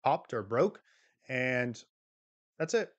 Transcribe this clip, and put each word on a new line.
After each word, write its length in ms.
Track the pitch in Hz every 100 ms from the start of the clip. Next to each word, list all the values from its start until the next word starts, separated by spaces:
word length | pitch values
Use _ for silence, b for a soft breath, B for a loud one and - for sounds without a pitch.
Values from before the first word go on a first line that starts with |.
popped 300 | 135 147 -
or 80 | 120
broke, 380 | 101 117 190 - b b b b -
and 520 | 131 127 127 123 113 - _ _ _ _ _ _ _
that's 160 | 160
it. 140 | 233 185